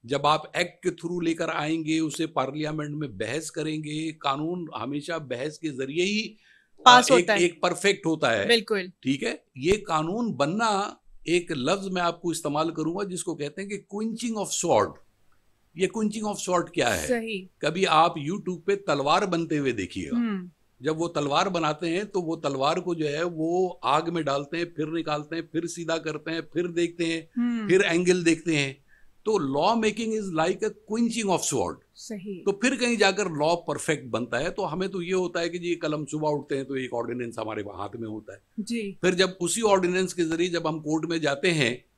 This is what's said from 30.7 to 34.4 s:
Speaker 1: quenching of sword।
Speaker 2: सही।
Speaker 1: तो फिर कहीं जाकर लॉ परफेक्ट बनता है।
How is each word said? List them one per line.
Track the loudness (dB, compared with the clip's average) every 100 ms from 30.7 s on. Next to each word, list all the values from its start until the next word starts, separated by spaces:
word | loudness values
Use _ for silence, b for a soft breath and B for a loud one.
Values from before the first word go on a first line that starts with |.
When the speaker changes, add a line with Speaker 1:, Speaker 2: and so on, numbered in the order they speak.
| -6 -6
Speaker 1:
quenching | 0 2 2 2
of | 2 2
sword। | 0 0 -4 _
Speaker 2:
सही। | -20 -12 -10 -8 -4
Speaker 1:
तो | -2
फिर | 2 0 2
कहीं | 0 4
जाकर | 4 4 -2
लॉ | 2 2 2
परफेक्ट | 0 -4 0 -2 0
बनता | -4 -2
है। | -2